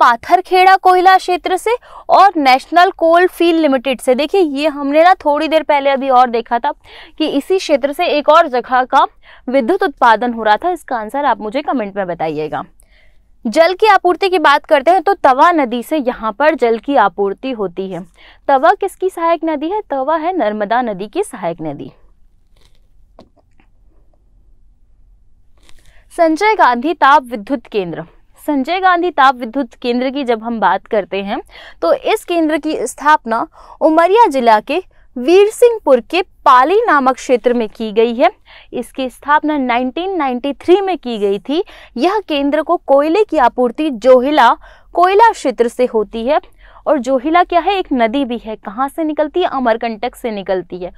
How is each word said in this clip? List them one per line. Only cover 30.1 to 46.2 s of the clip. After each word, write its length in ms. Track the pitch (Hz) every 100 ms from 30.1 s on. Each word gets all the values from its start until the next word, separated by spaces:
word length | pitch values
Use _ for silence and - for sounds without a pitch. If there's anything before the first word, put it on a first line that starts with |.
की 120 | 262
जब 180 | 247 233
हम 140 | 226 226
बात 260 | 190 196 -
करते 360 | 220 180 190
हैं 180 | 196 262 - - - -
तो 100 | 330
इस 320 | - - 427
केंद्र 340 | - 339 311 320
की 180 | 302 302
स्थापना 640 | 247 - 285 302 226 226 320 - - -
उमरिया 440 | 311 320 339 427 440
जिला 300 | 269 233 214
के 180 | 220 320 - _ _ 254
वीर 320 | 254 370 415
सिंहपुर 500 | - 480 453 - 254
के 200 | 233 330 403 _
पाली 360 | 285 254 277 403
नामक 320 | 440 294 254
क्षेत्र 400 | 262 - 247 247
में 140 | 240 214
की 220 | - 220
गई 220 | 202 233
है। 160 | 233 330 - _ - -
इसकी 360 | 247 233 - 262
स्थापना 460 | - - 302 302 302
नाइनटीन 580 | 254 240 254 320 370 370
नाइंटी 360 | 269 247 285
थ्री 260 | 269 - 370
में 160 | 392 330
की 200 | 247 220
गई 200 | 202 202
थी। 220 | 226 311 392 - - 240
यह 220 | 330 415
केंद्र 420 | 381 294 285 302
को 140 | 311 339
कोयले 460 | - 277 302 370
की 140 | 415 311
आपूर्ति 520 | 233 - 247 - 311
जोहिला 580 | 233 254 254 262 302 240 302 - - _
कोयला 360 | - 359 403 466
क्षेत्र 360 | 392 277 214 233
से 180 | - 247
होती 400 | 226 208 226